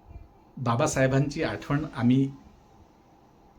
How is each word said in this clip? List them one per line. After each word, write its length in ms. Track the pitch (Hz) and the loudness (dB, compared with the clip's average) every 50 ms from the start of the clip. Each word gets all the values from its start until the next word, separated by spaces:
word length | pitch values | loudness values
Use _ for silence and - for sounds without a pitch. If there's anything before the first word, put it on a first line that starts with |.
| - - - - - - _ - _ - _ | -20 -20 -20 -20 -20 -20 _ -20 _ -20 _
बाबासाहेबांची 840 | - 123 120 120 120 156 147 - 139 131 131 131 135 147 143 - 160 147 | -6 -2 -2 0 2 0 0 2 2 2 2 4 2 0 0 -2 -4 -4
आठवण 440 | 113 101 - - - 143 147 151 - - | -4 -4 -8 -4 -4 -2 -2 -2 -6 -4
आम्ही 360 | 123 117 120 127 135 139 135 - - - - - - _ _ - - - _ _ _ _ _ _ _ _ _ _ _ _ - _ | 0 2 4 4 4 2 0 -4 -10 -20 -20 -20 -20 _ _ -20 -20 -20 _ _ _ _ _ _ _ _ _ _ _ _ -20 _